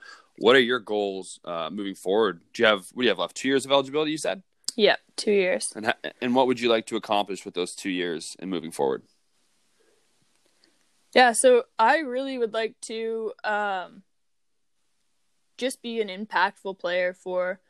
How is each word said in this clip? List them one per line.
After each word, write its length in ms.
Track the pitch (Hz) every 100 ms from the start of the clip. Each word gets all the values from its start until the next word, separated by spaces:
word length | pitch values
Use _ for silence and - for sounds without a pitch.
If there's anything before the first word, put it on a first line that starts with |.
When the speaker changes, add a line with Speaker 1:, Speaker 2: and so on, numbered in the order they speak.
| - - _ -
Speaker 1:
what 180 | 110 131
are 40 |
your 200 | 120 123
goals, 600 | 98 104 101 95 92 - -
uh, 240 | 85 80
moving 240 | 101 98 92
forward? 460 | 92 104 107 87 _
Do 100 | -
you 40 | 113
have, 200 | 104 -
what 100 | -
do 0 |
you 60 | 123
have 100 | 92
left? 180 | 87 -
Two 100 | 131
years 160 | 139
of 80 | 135
eligibility, 400 | 139 135 143 156
you 60 | 156
said? 260 | - 196 - _ - -
Speaker 2:
Yep, 240 | 190 - _ -
two 160 | -
years. 400 | 202 185 190 - -
Speaker 1:
And 100 | 110
ha-, 260 | - - -
and 140 | 127 127
what 120 | 127
would 120 | 120
you 80 | 117
like 200 | 113 113
to 100 | 113
accomplish 480 | - 104 101 95 104
with 80 |
those 200 | 87 90
two 160 | - 98
years 460 | 90 90 80 - -
and 120 | 92
moving 200 | 90 80
forward? 320 | - 69 65 - _ _ _ _ _ _ _ _ _ _ _ _ _ _ _ _ _ _ _ _ 240
Speaker 2:
Yeah, 160 | 247
so 320 | 220 262 247 - -
I 200 | 226 302
really 380 | 285 247 269 262
would 160 | 226
like 220 | 220 226 -
to, 500 | - 226 226 226 220 - -
um, 580 | 208 202 190 165 196 - _ _ _ _ _ _ _ _ _ _ _ _ _ _ -
just 240 | 247 -
be 180 | 240 226
an 80 | 208
impactful 720 | 185 214 185 190 - 196 190
player 320 | 175 180 180
for 460 | 185 185 180 180 190 _